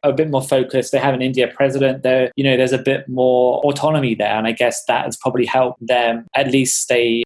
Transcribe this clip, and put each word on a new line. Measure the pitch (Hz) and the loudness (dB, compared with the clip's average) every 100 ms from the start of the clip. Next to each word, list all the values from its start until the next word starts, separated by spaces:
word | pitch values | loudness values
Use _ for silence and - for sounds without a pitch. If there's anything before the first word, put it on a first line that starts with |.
a | 147 | -2
bit | 131 156 | 0 0
more | 135 | -2
focused. | 135 135 123 131 120 | 0 0 0 -2 -2
They | 135 | 0
have | 139 | 0
an | 131 | 0
India | 131 127 120 | -2 0 -2
president. | - 139 135 135 131 | 0 0 2 0 0
They're, | 127 131 127 | 0 2 0
you | - | 0
know, | 135 127 | 0 2
there's | 127 | 2
a | 127 | 0
bit | 127 135 135 | 0 -2 -2
more | 127 127 123 123 - | 0 2 4 2 2
autonomy | 143 139 147 156 131 | 0 0 0 0 0
there. | 107 104 107 | -2 -2 -2
And | 110 | -2
I | |
guess | 117 120 - - | 0 -2 -2 -2
that | 117 | -2
has | - - | -2 -6
probably | 131 123 | -4 -2
helped | 113 131 127 - 117 | 0 0 0 -2 -2
them | 123 117 117 117 | 0 0 -2 -4
at | 135 139 | -2 0
least | 135 127 - | 0 0 -2
stay | - 123 120 117 | 0 0 2 0